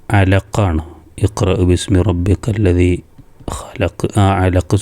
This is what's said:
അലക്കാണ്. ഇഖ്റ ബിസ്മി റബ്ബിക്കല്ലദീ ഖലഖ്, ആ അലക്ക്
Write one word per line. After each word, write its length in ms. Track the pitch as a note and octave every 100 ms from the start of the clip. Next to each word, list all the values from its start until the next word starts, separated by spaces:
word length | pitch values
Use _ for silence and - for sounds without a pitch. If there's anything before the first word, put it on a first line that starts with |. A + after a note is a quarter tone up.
| - G2+
അലക്കാണ്. 640 | F#2+ F#2+ - - F#2+ D#2 D#2 - - -
ഇഖ്റ 240 | G2+ - F#2 G2 F2+
ബിസ്മി 300 | F2+ - F#2 G2+
റബ്ബിക്കല്ലദീ 840 | F2 F#2+ F2+ - G#2 G2 F2+ F2+ F2 - - - - -
ഖലഖ്, 520 | - - - E2+ - - G#2+
ആ 40 | G2 F#2+
അലക്ക് 340 | F#2 F2+ - G2+